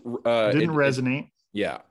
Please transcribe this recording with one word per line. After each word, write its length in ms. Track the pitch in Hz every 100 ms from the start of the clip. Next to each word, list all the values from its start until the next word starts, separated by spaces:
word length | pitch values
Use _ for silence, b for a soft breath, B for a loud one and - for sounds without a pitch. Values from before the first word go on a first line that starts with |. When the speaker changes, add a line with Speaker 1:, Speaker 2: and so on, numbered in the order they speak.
| 123
Speaker 1:
r-, 420 | 120 117 117 107
uh, 20 |
Speaker 2:
Didn't 180 | 147 165
Speaker 1:
it, 20 |
it 20 | 156
Speaker 2:
resonate. 540 | 139 131 127 135 - _ _
Speaker 1:
Yeah. 240 | 101 92 64 -